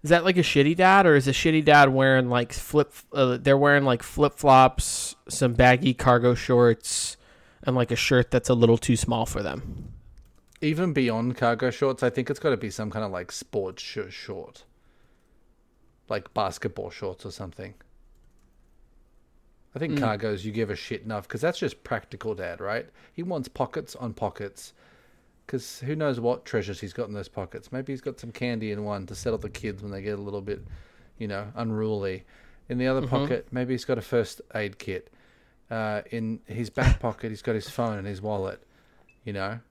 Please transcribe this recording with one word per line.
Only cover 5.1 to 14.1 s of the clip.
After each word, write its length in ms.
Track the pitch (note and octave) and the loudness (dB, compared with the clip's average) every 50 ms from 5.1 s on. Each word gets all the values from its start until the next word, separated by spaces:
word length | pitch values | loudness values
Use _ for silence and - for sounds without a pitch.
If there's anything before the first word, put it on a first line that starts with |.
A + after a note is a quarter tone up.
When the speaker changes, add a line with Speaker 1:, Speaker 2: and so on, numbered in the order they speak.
| - _ _ - | -10 _ _ -12
Speaker 1:
some 240 | - - C#3 B2 A#2 | -4 0 0 0 4
baggy 400 | A#2+ C3 B2+ B2+ B2+ - C3+ B2 | 6 6 6 6 6 4 0 0
cargo 400 | - - B2+ B2 A#2+ A#2 B2 A#2+ | 2 4 4 4 6 6 4 2
shorts, 840 | B2 - - B2+ A#2+ B2 A#2+ A2+ - - - - - - - - _ _ _ _ _ _ _ _ _ | 2 0 2 4 6 6 6 4 2 -2 -6 -6 -6 -6 -6 -10 _ _ _ _ _ _ _ _ _
and, 120 | - - B2+ | -4 -2 0
like, 160 | B2+ A#2+ - | 0 0 0
a 60 | A#2+ | 0
shirt 340 | - - - C#3+ B2 A#2+ - | -2 0 4 4 4 4 4
that's 200 | - B2 - - | 0 0 2 2
a 40 | B2+ | 4
little 220 | A#2 A#2 A2+ A#2 | 4 6 6 6
too 200 | A2+ - - A#2+ | 4 4 0 0
small 280 | A2+ - - A#2 A2+ A2+ | 2 2 -2 -2 -2 -2
for 180 | - - - | -4 -4 -6
them? 460 | G2+ D#2 C2+ - - - - - - - - - - - - - - _ _ _ _ _ _ _ | -6 -6 -6 -8 -10 -12 -12 -12 -14 -16 -16 -18 -20 -20 -20 -20 -20 _ _ _ _ _ _ _
Speaker 2:
Even 320 | - D3+ D#3 D#3 F#3 F3+ | -4 -2 -2 0 -2 -2
beyond 460 | D3 C#3 C3 A#2+ A2 A2+ A#2 B2 A#2+ - | 0 0 0 0 0 -2 -2 -4 -2 0
cargo 320 | C3 A#2+ A#2+ A2 B2+ B2+ | 0 0 0 2 -2 -4
shorts, 320 | A#2 - C#3+ C3+ C3 - | 0 0 0 0 0 0
I 80 | - B2 | -2 -2
think 180 | - - B2 - | 0 -2 -4 -4
it's 100 | C#3 - | -6 -4
gotta 200 | - D#3 C3 G2+ | -2 -2 -2 -2
be 100 | A2+ G#2+ | -4 -10
some 200 | - - A2 G#2+ | -8 -8 -8 -6
kind 120 | F#2+ A2 A2 | -6 -6 -6
of, 60 | G2+ | -6
like, 220 | F#2+ F2+ F2+ - | -6 -8 -10 -10
sports 500 | - - - _ - A2 F#2+ F#2 F#2+ - | -12 -14 -14 _ -6 -4 -4 -4 -8 -12
sh-, 280 | - - - G#2+ G2+ F#2+ | -14 -12 -10 -10 -10 -10